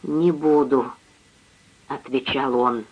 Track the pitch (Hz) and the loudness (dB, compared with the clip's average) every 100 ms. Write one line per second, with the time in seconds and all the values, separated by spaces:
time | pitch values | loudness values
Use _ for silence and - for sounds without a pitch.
0 | - 151 170 151 156 147 135 135 123 - | -2 0 2 2 2 2 4 0 0 -10
1 | _ _ _ _ _ _ _ _ _ 143 | _ _ _ _ _ _ _ _ _ -12
2 | - 131 - 139 135 123 123 120 110 | -4 -6 -4 -4 0 2 0 0 -8